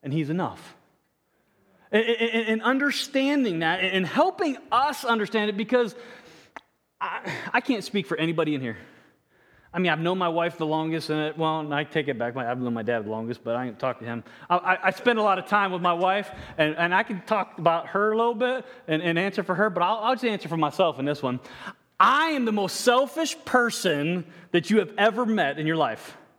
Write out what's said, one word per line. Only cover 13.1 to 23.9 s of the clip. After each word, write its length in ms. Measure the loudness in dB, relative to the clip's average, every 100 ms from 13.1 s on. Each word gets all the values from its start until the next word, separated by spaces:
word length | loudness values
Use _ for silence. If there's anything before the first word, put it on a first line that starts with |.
longest, 340 | -6 -6 -8
but 120 | -4 -4
I 100 | -4
ain't 140 | -4
talked 220 | -4 -4
to 40 | -8
him. 180 | -8 -10 -20 0
I, 100 | 0
I, 300 | 2 2 2
I 40 |
spend 260 | 2 2 4
a 60 |
lot 160 | 4 2
of 80 | 2
time 240 | 2 2
with 100 | 0
my 120 | 0
wife, 360 | 2 2 2 -2 -12 -16 0
and, 160 | 0 2
and 180 | 2
I 80 | 2
can 220 | 2 -4
talk 340 | -2 -2 -2 0
about 300 | 2 2 0
her 240 | 0 2
a 40 | 2
little 200 | 0 2
bit 320 | -2 -2 -8 -18 -2
and, 140 | 0
and 160 | 2 0
answer 240 | 0 -2
for 140 | -2 2
her, 160 | 2
but 100 | 2
I'll, 160 | 2 2
I'll 160 | 0
just 120 | 0 0
answer 220 | -2 -4
for 100 | 0
myself 420 | 0 4 2 2
in 60 | -2
this 180 | 0
one. 160 | -2 -4 -8 -16 -16 -16 _ _
I 280 | 2 4 0
am 180 | 0 0
the 60 |
most 300 | 0 -2 0
selfish 540 | 4 4 2 -2 -4 -4 0
person 800 | 2 2 0 0